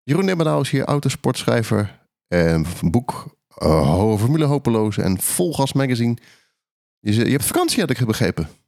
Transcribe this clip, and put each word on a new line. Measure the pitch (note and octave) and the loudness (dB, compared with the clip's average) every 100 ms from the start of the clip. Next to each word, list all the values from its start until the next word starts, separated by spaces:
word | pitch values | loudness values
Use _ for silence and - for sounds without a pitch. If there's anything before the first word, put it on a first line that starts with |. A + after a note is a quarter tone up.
Jeroen | - D#3 F#3+ | -2 0 0
Demmenau | F#3 D#3 D3+ | 0 0 0
is | C#3 | 0
hier, | C3+ | -2
autosportschrijver, | - C#3+ C3+ - - B2+ - A#2+ A2 A2 G#2 - _ _ _ | 0 0 0 -2 -2 -2 0 0 0 0 -2 -6 _ _ _
eh, | F2 E2 E2 D#2+ F2+ | 2 2 2 0 -2
boek, | F2 F2 - - - - _ - | 0 0 -2 -10 -12 -20 _ -4
eh, | D#2 D#3+ C3+ | 2 2 4
Ho-, | F2+ G#2+ G#2+ | 2 2 2
Formule | A2+ D#3 | 0 2
Hopeloos | D3+ C#3+ B2+ A2+ G#2+ G#2 | 2 0 0 0 0 0
en | F#2 F#2 | -2 -2
Volgas | - - F3+ D3+ A2 | -2 -2 -2 0 -2
Magazine. | C#3+ C3+ B2 A#2 A#2 - _ _ _ _ _ _ _ | 0 0 0 0 -2 -8 _ _ _ _ _ _ _
Je | G#2 | -2
ze-, | G#2+ | 0
je | A#2+ | 2
hebt | C3+ | 0
vakantie, | - E4 F4 - | 0 0 0 0
had | E3 | -2
ik | B2+ A#2 | 0 0
begrepen. | A2 G2+ - D#2+ - | 0 0 -2 -6 -8